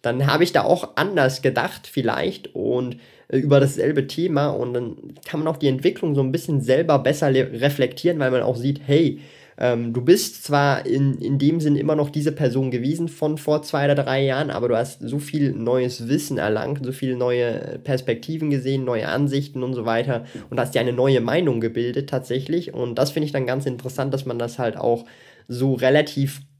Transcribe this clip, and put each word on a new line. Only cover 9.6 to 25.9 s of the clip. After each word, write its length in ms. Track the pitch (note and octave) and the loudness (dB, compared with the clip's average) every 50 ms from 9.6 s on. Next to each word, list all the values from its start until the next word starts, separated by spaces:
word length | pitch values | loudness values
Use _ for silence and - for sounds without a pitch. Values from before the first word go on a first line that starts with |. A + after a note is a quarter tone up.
ähm, 320 | - - A#2+ A#2 A#2 A#2 | 0 2 2 2 -2 -2
du 80 | A#2 B2 | -2 0
bist 420 | A#2+ C#3+ F#3 A3 - - - - | 6 6 6 6 4 -6 -8 -12
zwar 440 | - - D3 C#3+ C#3+ C#3 A2 - - | -4 2 2 4 4 4 2 2 0
in, 320 | - A#2 C#3 C#3 C#3 B2+ - | 0 2 2 2 2 0 0
in 200 | - A#2 C#3+ C#3+ | -2 -2 0 2
dem 220 | C#3 D3 D#3+ E3+ | 2 2 2 2
Sinn 160 | D3+ D3+ C#3+ | 2 2 2
immer 180 | C#3+ C#3 D#3 D#3 | 2 2 0 2
noch 140 | D3+ D3 C#3+ | 2 0 0
diese 240 | - D#3 D3 D#3 | -2 -2 -2 -2
Person 380 | C#3+ C#3+ D3+ B2+ A#2 C3+ C3+ C3 | 0 2 0 0 2 0 -2 0
gewesen 380 | B2 A#2+ A#2+ C#3 D#3+ E3 E3+ D#3+ | -2 -2 -2 -2 -2 -2 -4 -6
von 280 | - - D#3 D3+ D3+ | -4 -4 -2 -2 -2
vor 260 | D3+ - D3+ D3+ D3+ | -2 0 0 0 0
zwei 220 | D3+ - - C#3+ C#3+ | 0 -2 -2 2 2
oder 100 | C#3+ C#3+ | 4 4
drei 300 | C#3+ C3 C3+ C3 C3+ C#3 | 2 2 0 0 2 2
Jahren, 240 | C3+ B2+ C3+ D3+ C#3+ | 2 2 0 -2 -2
aber 200 | - G2 A#2 B2 | -2 -2 0 0
du 80 | A#2 | 2
hast 260 | A2+ A#2+ C#3 - - | 0 0 -2 -6 -10
so 160 | - A#2 C3 D3 | -8 -6 -6 -6
viel 340 | C#3+ - - D3+ C#3+ C3 | -6 -4 0 0 0 0
neues 560 | - G2+ A2+ A#2 B2 B2+ B2+ B2 B2 - A#2 A#2 | 0 -2 -2 0 2 2 0 -2 -4 -6 -2 0
Wissen 300 | C#3 D3 D3 - C#3 G2 | 0 0 0 -4 -4 -2
erlangt, 460 | D#2 G#2+ A2 G#2+ - C3 C#3+ C#3 C3 | 0 0 0 0 -2 -4 -4 -4 -4
so 80 | B2 | -6
viele 220 | C3 - C3+ C3 B2+ | -6 -4 -4 -4 -2
neue 640 | B2 B2 B2 B2 B2 A#2+ A#2+ A2+ - - - - - - | 0 0 0 2 2 0 0 -2 -4 -6 -8 -12 -10 -4
Perspektiven 640 | - C3+ B2 B2+ C3 A#2 - - - D#3+ D#3 D#3 D3+ | -2 -2 -2 0 -2 -4 -4 -4 -8 -6 -4 0 0
gesehen, 380 | C#3+ C3+ B2 C3+ C3+ C3 B2+ | 0 0 0 -2 -2 -2 0
neue 200 | B2+ A#2+ A2 - | 0 -2 -2 -2
Ansichten 560 | - F2+ C3+ D3 C#3+ C3+ C#3 C#3 C#3+ - C3 | -2 0 0 2 2 0 -2 -4 -4 -6 -6
und 120 | B2+ B2+ C3 | -4 -4 -4
so 100 | A#2+ A2 | -2 -2
weiter 400 | A#2 A2+ A#2 A#2 C#3 B2 A#2 A#2 - - - - - | 0 0 0 0 0 -2 -4 -4 -10 -16 -16 -12 -6
und 100 | A#2+ B2 | -2 -2
hast 160 | A#2+ - - | -2 0 0
dir 60 | B2+ | 0
eine 140 | A#2+ B2 B2 | 0 0 2
neue 260 | B2 B2+ C#3 C3+ B2 | 2 4 4 4 4
Meinung 400 | A2+ A2+ C#3 E3+ F3+ D3 B2 A2+ | 2 2 2 2 2 2 0 0
gebildet 480 | A2+ A2+ A2+ C3 A#2+ B2 B2 C#3+ C#3 - | -2 -2 -2 -2 -2 -2 -2 -4 -4 -4
tatsächlich. 640 | C#3 C3 C3 - A#2+ C3 C#3 C#3 D#3+ F3+ E3+ - | -6 -6 -4 -4 -4 -4 -2 -2 -4 -4 -4 -6
Und 240 | - A#2+ B2 A#2+ A2+ | -6 -6 -4 -4 0
das 140 | B2 C3+ C#3 | 0 0 0
finde 160 | - D#3+ D3+ | 0 -2 -2
ich 60 | C#3+ | -2
dann 120 | C#3+ C#3 B2+ | -2 -2 -2
ganz 220 | B2 B2+ C3+ C#3 | 0 -2 -2 -2
interessant, 480 | C#3 B2 B2 - B2+ C3 - C3+ C#3 C3+ | -4 -6 -6 -8 -8 -6 -4 -4 -2 -4
dass 100 | C3+ C#3 | -4 -4
man 140 | C3 A#2+ A#2 | -6 -4 -4
das 200 | A#2+ A#2 - - | -6 -6 -4 -2
halt 200 | B2 A2+ - - | -4 -4 -2 0
auch 260 | - A#2 A#2+ A#2 A#2 - - - - - - - _ | 0 0 0 0 -2 -16 -20 -20 -20 -20 -20 -20 _
so 280 | - B2 A#2+ C3 C3+ C3 | -10 -4 -2 0 0 2
relativ 680 | B2 C3+ C3 | 2 2 4